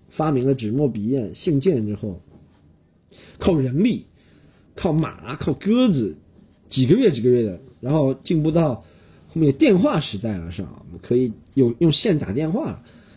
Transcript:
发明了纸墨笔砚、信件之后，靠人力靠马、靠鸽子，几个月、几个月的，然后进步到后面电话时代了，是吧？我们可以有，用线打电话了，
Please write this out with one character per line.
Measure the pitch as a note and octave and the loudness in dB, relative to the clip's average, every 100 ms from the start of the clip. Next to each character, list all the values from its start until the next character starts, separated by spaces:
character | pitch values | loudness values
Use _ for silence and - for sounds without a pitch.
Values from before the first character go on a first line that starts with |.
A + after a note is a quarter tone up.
| _ | _
发 | - D#3 | -4 0
明 | C3 C3 | 0 0
了 | |
纸 | B2 G#2+ | 0 -2
墨 | C3 C#3 | 0 -2
笔 | G#2+ G#2+ | -2 -4
砚、 | C3+ F#2+ | -4 -4
信 | - F#3 C#3 | -6 -2 0
件 | F#3 C3 | 0 0
之 | G#2+ | -2
后， | G#2 G#2 F2 - - - _ _ _ _ _ _ - - - | -6 -8 -10 -16 -20 -20 _ _ _ _ _ _ -20 -20 -2
靠 | G3+ D#3+ | 0 2
人 | B2+ C#3 | 0 0
力 | A#3 C#3+ - _ _ _ _ _ _ - | 0 -2 -8 _ _ _ _ _ _ -6
靠 | F3+ | -2
马、 | D#3 C#3+ - A2 | 0 -2 -8 -12
靠 | C#3+ E3 | -6 -6
鸽 | - G3 A#3+ B3+ | -4 0 2 2
子， | C#3 F#2+ D2+ _ _ - _ _ | 2 -2 -8 _ _ -20 _ _
几 | C3 | 0
个 | B2+ | 4
月、 | A3+ A3 | 4 4
几 | A#2+ | 2
个 | B2 | 2
月 | B2 | 2
的， | G#2+ E2+ - _ | 0 -6 -14 _
然 | B2 | -2
后 | D#3 C3+ | 0 0
进 | C3 - D#3+ | -2 -2 -2
步 | D#3 | 0
到 | E3 D#3 - - - - - - | 0 0 -2 -12 -20 -20 -20 -10
后 | E3 | 0
面 | D3 | 0
电 | C3+ D4 F#3 | 4 4 4
话 | D4 F3+ | 2 0
时 | - G2 | -4 -6
代 | A2+ F#2+ | -6 -6
了， | E2 | -8
是 | E2 | -10
吧？ | F2+ - | -12 -16
我 | D2 | -20
们 | E2+ | -18
可 | - B2 | -2 0
以 | B2 G2+ - | 0 -4 -4
有， | C3+ A#2+ A#2 | 2 2 4
用 | E3 | 2
线 | - A3+ D#3 | 2 2 0
打 | F2+ | -2
电 | A#2 D#3 | -2 -2
话 | A3+ A#3 | -2 -4
了， | - - - - | -10 -16 -20 -20